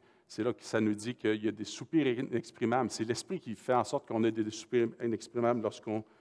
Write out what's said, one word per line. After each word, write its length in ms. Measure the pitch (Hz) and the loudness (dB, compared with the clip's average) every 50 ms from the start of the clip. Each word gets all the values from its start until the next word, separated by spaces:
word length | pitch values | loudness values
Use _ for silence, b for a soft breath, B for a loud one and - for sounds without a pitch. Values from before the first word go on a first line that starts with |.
| b b b b b | b b b b b
c'est 160 | _ - - | _ -6 -2
là 100 | 110 123 | -2 -2
que 120 | 123 - - | -2 -4 -4
ça 160 | - - 110 | -2 0 2
nous 140 | 110 107 104 | 4 2 2
dit 200 | 104 107 120 123 | 0 -4 -6 -4
qu'il 300 | - - 107 107 107 107 | 0 0 0 2 2 0
y 40 | 110 | -2
a 40 | |
des 120 | 104 107 104 | -2 -4 -6
soupirs 420 | - - - 131 - 160 160 139 | -10 -10 -12 -6 0 2 2 4
inexprimables. 840 | 127 117 120 135 - 120 117 117 - - - 127 113 120 131 123 104 | 4 2 0 -2 -2 -4 -4 -4 -6 -6 -4 0 2 2 2 0 0
C'est 140 | - - 113 | -2 -2 -2
l'Esprit 340 | 117 120 - - - 196 170 | -2 -2 -4 -4 -6 -8 -6
qui 140 | - 127 107 | -6 -8 -10
fait 200 | - - - 127 | -6 0 2 2
en 100 | 123 120 | 2 2
sorte 240 | - 147 135 - - | 0 -2 -4 -4 -2
qu'on 160 | 110 110 117 | 0 2 2
ait 60 | 113 | 4
des 200 | 110 113 107 107 | 2 2 -2 -2
soupirs 380 | 107 - - - 127 120 117 113 - - | -4 -8 -4 0 2 2 2 2 0 -2
inexprimables 580 | 120 117 110 - - - - 120 117 117 123 120 | -2 -2 -2 -4 -6 -6 -2 2 2 2 2 2
lorsqu'on 420 | 107 104 - - - 113 107 110 110 b b b | 0 -2 -4 -4 -4 -4 -4 -4 -4 b b b